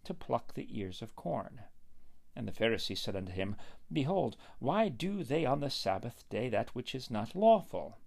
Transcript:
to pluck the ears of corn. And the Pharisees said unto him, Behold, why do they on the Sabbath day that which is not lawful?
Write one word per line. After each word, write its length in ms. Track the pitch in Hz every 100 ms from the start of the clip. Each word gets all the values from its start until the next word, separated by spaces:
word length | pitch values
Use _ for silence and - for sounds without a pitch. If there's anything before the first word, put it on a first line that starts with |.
| -
to 80 |
pluck 400 | 175 - 120 -
the 260 | - - 113
ears 220 | 98 92
of 160 | 113 -
corn. 460 | 175 143 - - 104 - - - - - -
And 140 | - 110
the 60 |
Pharisees 480 | - 113 104 - 98
said 160 | - 98
unto 160 | 92
him, 240 | 92 98 107 - - -
Behold, 460 | - 135 190 120 - - -
why 280 | 127 190 220
do 340 | 120 180 202
they 240 | 139 147 127
on 140 | 143
the 100 | 143
Sabbath 540 | - 98 95 120 - -
day 180 | 104 123
that 260 | 104 117
which 220 | - 127 131
is 160 | -
not 240 | 107 110 180
lawful? 640 | 220 220 - 90 73 -